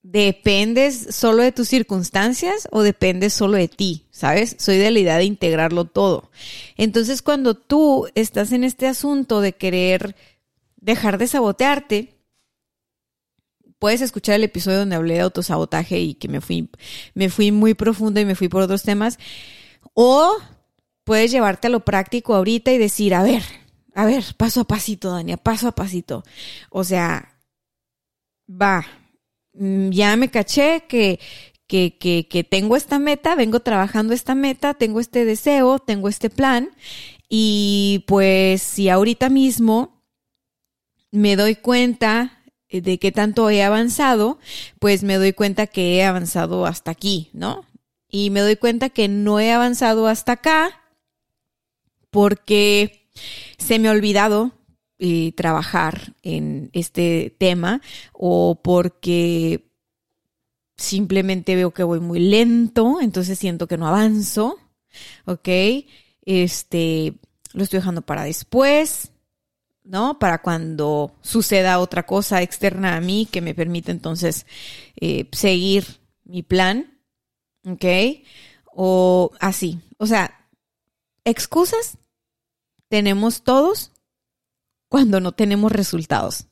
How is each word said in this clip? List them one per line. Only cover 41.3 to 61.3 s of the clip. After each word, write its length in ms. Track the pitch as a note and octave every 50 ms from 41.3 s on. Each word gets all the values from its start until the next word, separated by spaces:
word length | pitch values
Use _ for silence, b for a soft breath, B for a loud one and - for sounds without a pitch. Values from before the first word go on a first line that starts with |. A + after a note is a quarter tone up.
| G3+
doy 200 | G3 G#3 G#3+ A3
cuenta, 840 | _ - A#3+ B3 B3 B3 B3 A#3 B3 A#3 A3 G#3+ A#3 B3 B3+ _ _ _ _ _ _ _ _
eh, 120 | - F#3
de 180 | F3 F#3 F#3 F3+
qué 140 | - G3
tanto 380 | - G#3+ G#3 G#3+ G3+ A#3 A3+ G#3+
he 120 | G#3+ G3+
avanzado, 760 | G3 G3+ G#3+ G#3+ A#3 A#3+ G#3+ - D4 C4+ B3 A3 G#3 A#3 D#4 B B B B B B B B B
pues 240 | - G#3 G3+ F#3
me 140 | G3+ G3 F#3+
doy 160 | F#3+ F#3+ G3
cuenta 340 | G3 - G#3 G3+ F#3+ G#3+ G#3+
que 300 | G#3 - F#3+ F3+ F3 F3
he 80 | F#3 F#3+
avanzado 640 | F#3+ F#3 F3+ F3 E3 - F3+ E3+ E3 F3 F#3 F3+
hasta 240 | E3+ E3+ - _ -
aquí, 400 | - _ - G3+ G3 E3+ D#3+ _
¿no? 320 | - - E3+ G#3 - G4 F#4 _ _ _ _ _ _ _ _ _
Y 220 | - G3+ G3+ G3+
me 100 | G3 G3+
doy 160 | G3+ G#3 G#3+
cuenta 340 | G#3 - A#3 A3+ A#3 B3+ C4
que 180 | _ - G#3+ G3
no 320 | G3+ G#3 G#3 G#3 G#3 G#3
he 120 | G#3+ A3+
avanzado 540 | A#3 A#3+ A#3+ B3 B3 A#3+ C4 A3+ A3 A3+ A3 A3
hasta 240 | A3 A3 - -
acá 500 | B3+ - - D#4+ D#4 D#4 D#4+ F4+ - _ _ _ _ _ _ _ _ _ _ _ _ _ _ _ _ _ _ _ _ _ _ _ _ _ _ _
porque 1000 | - G#3 G3+ G3+ G3+ - _ - G#3 G#3 G#3 G#3 G#3 G3+ G#3 G#3+ _ _ _ _ B B B B B B B B B B
se 200 | - - A3+ A3
me 100 | A3 A3
ha 40 |
olvidado, 600 | G#3+ G#3+ G#3+ G#3 G3 G3+ G3+ A3 G#3 G#3 A3+ B3+ - _ _ _ _ _ _ _ _ _
eh, 340 | F#3 F3+ E3 E3 E3 E3
trabajar 840 | - - E3+ E3 D#3+ D#3 E3 - - F3 D#3+ D#3 E3 - - - - _
en 480 | _ E3+ D#3+ D#3 D3+ D3+ D3 C#3 D3+ -
este 640 | _ F3+ E3+ - _ - F3 E3+ E3+ E3 - - _ _
tema 440 | F#3+ F3+ F3+ F3 E3+ F3+ A3+ C#4+ B B B B B B B
o 480 | - F#3+ F3+ F3 F3 F3 F3 E3+ -
porque 1080 | - F3 F3+ F3 F3 F3 _ _ - F3+ F3 F3 E3+ E3+ E3+ E3 E3 E3 E3 E3 _ _ _ _ _ _ _ _ _ _ _ _ _ _ _ _ _ _ _ _ _ _ _ -
simplemente 760 | - - G3 F#3+ G#3 F3 F#3+ F#3+ F#3 F#3+